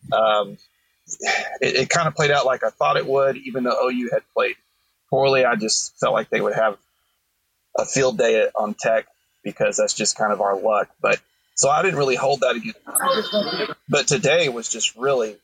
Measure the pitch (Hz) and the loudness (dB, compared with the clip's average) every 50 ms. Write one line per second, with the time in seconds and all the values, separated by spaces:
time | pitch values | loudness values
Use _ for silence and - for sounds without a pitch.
0 | _ - - 113 110 110 107 104 104 98 101 - _ _ _ _ _ _ _ _ | _ -2 0 2 2 2 2 2 0 -2 -6 -18 _ _ _ _ _ _ _ _
1 | _ - - - - - - - - - - - 135 131 - - 131 - - 170 | _ -16 -14 -8 -4 -2 -2 -2 -4 -6 -6 -4 -2 -2 0 0 0 0 0 0
2 | 170 156 147 - 156 147 143 143 127 131 131 120 - 110 - _ 151 139 143 151 | 0 0 0 0 2 2 4 2 2 2 0 0 -2 -4 -2 _ 0 2 2 0
3 | - 135 135 139 135 135 131 131 - 131 117 131 123 123 120 - 123 127 127 123 | 0 0 2 2 2 2 0 -2 -8 -8 -6 -4 -2 0 0 0 0 0 0 -2
4 | 123 117 - 110 - _ _ 113 113 107 - _ _ _ _ _ _ _ _ _ | -4 -2 -2 -4 -4 _ _ -2 -2 -2 -2 _ _ _ _ _ _ _ _ _
5 | _ _ - 135 135 135 135 135 127 123 120 110 107 110 - - - - _ _ | _ _ 0 2 4 4 4 4 4 2 2 0 0 -2 -2 -2 -4 -6 _ _
6 | - 117 110 110 110 - - 110 104 104 104 117 110 110 101 - _ _ _ _ | -2 0 0 0 -2 0 -2 0 0 0 0 2 0 0 0 -4 _ _ _ _
7 | _ _ _ _ _ _ _ _ _ _ _ _ _ _ _ - 107 - - 131 | _ _ _ _ _ _ _ _ _ _ _ _ _ _ _ -4 -4 -2 0 0
8 | 135 127 117 - 120 117 113 110 104 98 - - 110 104 104 _ - 120 113 110 | 0 0 2 2 2 2 4 2 2 0 0 -2 -4 -4 -4 _ -2 0 0 0
9 | 107 _ _ _ _ _ _ _ _ 107 98 - 113 104 101 - 107 104 - - | -2 _ _ _ _ _ _ _ _ -14 -4 -2 -2 -2 0 0 -2 -2 0 -2
10 | 110 104 - - 113 107 104 95 101 101 98 98 98 110 107 101 - - _ _ | -2 -4 -2 -2 0 0 0 0 0 0 0 0 0 0 2 2 0 -2 _ _
11 | - 107 104 - _ _ _ _ _ _ _ - - 139 143 156 175 190 175 143 | -2 -2 -2 -2 _ _ _ _ _ _ _ 0 2 2 2 2 2 0 0 0
12 | 143 135 127 120 123 135 143 131 127 127 120 117 107 113 110 - _ - - - | 0 0 0 0 0 0 0 0 0 -2 -2 -2 -6 -10 -12 -12 _ -6 -6 -2
13 | - - 269 226 214 - - 208 202 - - 381 - - - _ _ - - 143 | 0 0 0 0 -2 -2 -2 -2 -2 -2 -4 -4 -6 -6 -8 _ _ -2 0 0
14 | 135 - 147 131 113 131 147 170 175 127 123 117 117 - - 117 107 - - 113 | 2 2 0 0 2 2 2 4 2 0 -2 -6 -6 -8 -8 -4 -4 -6 -6 -2
15 | 123 139 139 127 113 110 104 - | 0 0 2 2 0 -2 -4 -12